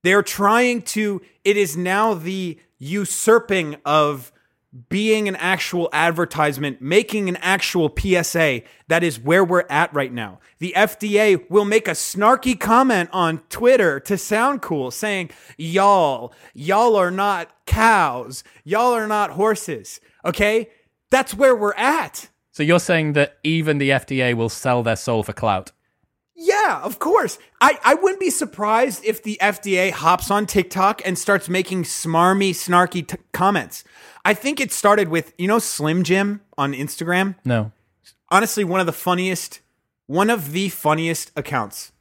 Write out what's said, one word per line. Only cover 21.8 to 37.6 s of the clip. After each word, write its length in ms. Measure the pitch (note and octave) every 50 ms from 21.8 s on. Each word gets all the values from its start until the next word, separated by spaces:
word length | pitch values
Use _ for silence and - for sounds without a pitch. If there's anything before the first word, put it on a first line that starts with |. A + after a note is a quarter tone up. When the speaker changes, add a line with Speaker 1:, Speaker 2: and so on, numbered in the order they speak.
| A3+ C4+ D4+ E4 A3 D3+ - - - _ _ _ _ _
Speaker 2:
So 100 | _ -
you're 160 | D3+ D3 E3+ F3
saying 360 | - - F3 E3 D#3 D3+ D3
that 240 | D3+ C#3+ - _ _
even 360 | - D#3 D#3+ E3 D#3 D#3 D3+ C#3+
the 120 | C#3 C3+
F 140 | C#3 C3 -
D 160 | - C#3 C3
A 140 | B2+ B2 A#2+
will 160 | A2+ A#2 A2+
sell 320 | - - - B2+ B2 B2
their 140 | A#2 A#2 A2
soul 260 | - - - A#2 A2
for 100 | G#2 -
clout? 400 | G#2 - - A2 G2 F#2+ F#2+ - _ _ _ _ _ _ _ _ _ _ _ _ _ E4+
Speaker 1:
Yeah, 400 | E4 F4 F#4+ G#4 G#4+ F4 - - C#3
of 160 | G3 A#3+ -
course. 380 | - D4+ G4 - D4+ F#3+ - - - _ _ _
I, 180 | A#3 C#4+ D4 - -
I 100 | A#3 C#4+
wouldn't 260 | - F#4+ F#4 F#4+ F#4+
be 100 | F#4+ D#4+
surprised 720 | - - D4+ G#3 - - G#3 G#3 A3 A#3 B3+ C4+ F#3+ - -
if 180 | G#3+ G#3+ -
the 180 | _ G#3+ G#3+ -
F 220 | F#3 G#3 G3 -
D 140 | - G3+ F#3+ F3+
A 120 | F#3 F#3+
hops 400 | E3+ - C#3+ E3 F3+ F3 - -
on 160 | G3 G#3 G#3+
TikTok 540 | E3+ - G3+ F3+ - - G3 F#3+ G3+ G#3 - -
and 120 | F#3+ F#3 F3
starts 300 | - - G3+ F#3+ - E3
making 360 | F3+ F#3 F#3 - F#3 F#3 E3
smarmy, 640 | - - - - E3 D#3+ E3 F3 F#3 F#3+ G3 G3 F#3+
snarky 560 | F3 - - F3 F3 F3 F3+ F3 - F3+ D#3 -
t-, 80 | - - _ _
comments. 500 | - - F3+ G3 G3+ E3 A2 - - - - _ _ - - - - - _
I 100 | F#3 G#3
think 260 | G#3 - C#4 D4 C#4+
it 120 | C4+ F#3
started 360 | - - - G#3 G#3 G#3+ G3 E3
with, 240 | D#3+ E3 D#3 - _ -
you 100 | F3 G3
know, 100 | G#3+ A#3
Slim 440 | A3 - - - D3 D3+ D#3+ F3+ F3+
Jim 380 | C#3+ F#3 F#3+ G3+ G3+ G3+ G3+ _ _ _ -
on 160 | C#3 C#3 C#3
Instagram? 600 | C3 C#3+ C#3+ - - E3 E3 F3 F#3 F#3+ G3 F3+ _ _
Speaker 2:
No. 260 | B2+ A#2+ A2+